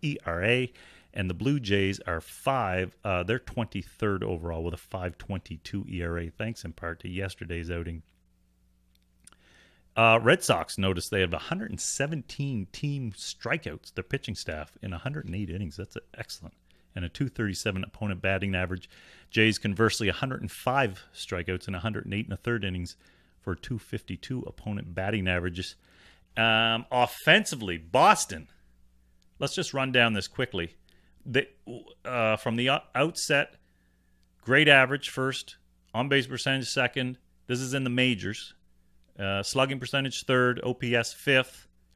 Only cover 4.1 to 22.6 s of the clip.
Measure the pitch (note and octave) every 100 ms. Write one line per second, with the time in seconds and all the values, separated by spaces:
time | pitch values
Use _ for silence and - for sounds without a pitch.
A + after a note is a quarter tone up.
4.1 | F#2+ G#2 F2 E2+ E2 E2+ E2 - F#2+ F2+
5.1 | D#2+ - F#2+ - D2+ - G2+ - F2+ E2+
6.1 | E2+ E2+ - A2 A2+ E2+ - E2+ E2 -
7.1 | F2+ F#2+ - E2+ E2+ E2+ E2+ E2+ E2 -
8.1 | _ _ _ _ _ _ _ _ _ _
9.1 | _ - - _ _ _ _ _ - A2+
10.1 | A2+ A2+ F#3 - F#2 D#2+ - F#2+ F2 -
11.1 | G2+ F2+ E2 - F3+ A3 - - - C#3+
12.1 | D#3+ - - C#3 A#2+ F#2 - D3 C#3+ A#2+
13.1 | - - - A#2 D#3 - D#2 - - -
14.1 | C#3 - F#2+ - D#2 D2 - G2+ F2 C3
15.1 | D3+ F#2+ F2+ F#2 F2 F#2 - F#2 - -
16.1 | - A2 - E2+ - _ _ _ F#2 F2
17.1 | - C3+ - G#2+ F#2 A2 F#2+ F#2 - G#2+
18.1 | F#2 G2 F#2+ G2 F#2 F2+ F#2 - - -
19.1 | - - - A2 G#2 A2 F#2+ A2+ - G#2
20.1 | - C3 B2+ G2+ - - C3+ A#2+ F#2 -
21.1 | - - F2+ E2+ F2+ - F2+ A2 G#2 -
22.1 | G2 - G2 - A#2